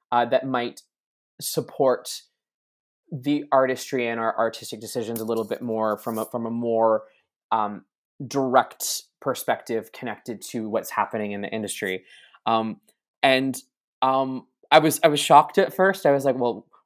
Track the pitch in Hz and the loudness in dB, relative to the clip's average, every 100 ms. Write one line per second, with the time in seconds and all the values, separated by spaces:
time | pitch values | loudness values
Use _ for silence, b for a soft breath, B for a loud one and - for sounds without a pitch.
0 | - 123 117 131 135 127 120 - _ _ | -4 0 2 0 0 -4 -4 -8 _ _
1 | _ _ _ _ - - - - 135 120 | _ _ _ _ -8 -6 -8 0 2 2
2 | - - - _ _ _ _ _ _ _ | -4 -14 -16 _ _ _ _ _ _ _
3 | _ 151 131 147 147 135 131 123 - 131 | _ -8 -2 -2 2 2 2 0 -4 -4
4 | 117 117 113 - 113 - 120 110 113 127 | -2 -2 -2 0 -2 -2 -12 -12 -8 -8
5 | 110 113 113 113 104 113 120 110 110 104 | -6 -6 -4 -4 -4 -6 -6 -2 -2 -2
6 | - 110 110 120 113 117 120 113 113 110 | -4 -6 -6 -6 -6 -4 -2 2 4 4
7 | b b b _ - 110 104 104 _ _ | b b b _ -4 -2 -2 -6 _ _
8 | _ - 131 139 131 127 113 - - - | _ -14 -6 -2 2 2 2 -4 -8 -8
9 | - _ 139 120 - 113 - 113 104 - | -10 _ -6 -6 -2 -4 -2 -6 -6 -12
10 | 123 104 - 107 - 117 107 107 - - | -10 -10 -10 -12 -10 -8 -4 -4 -4 -4
11 | 101 113 104 101 101 110 101 - 101 92 | -4 -2 -6 -6 -6 -6 -6 -6 -6 -6
12 | b b b b - 113 110 92 _ _ | b b b b -2 0 0 -8 _ _
13 | _ - 135 131 135 127 - _ _ - | _ -2 2 4 2 -4 -12 _ _ -2
14 | 131 135 131 131 - _ - 156 156 151 | 0 0 -2 -6 -12 _ 4 6 6 4
15 | 165 147 - 151 151 - 190 - 190 190 | 2 2 6 8 8 2 0 2 2 2
16 | 151 139 139 127 120 104 - b | 2 4 2 0 0 -2 -10 b